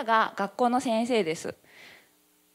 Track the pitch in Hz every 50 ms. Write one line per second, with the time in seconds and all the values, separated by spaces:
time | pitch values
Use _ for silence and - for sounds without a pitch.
0 | 269 214 226 226 208 - - - 202 196 - - 247 240 240 247 269 262 220 220
1 | 240 240 254 220 190 160 165 - - - - _ _ _ - - - - - -
2 | _ _ _ _ _ _ _ _ _ _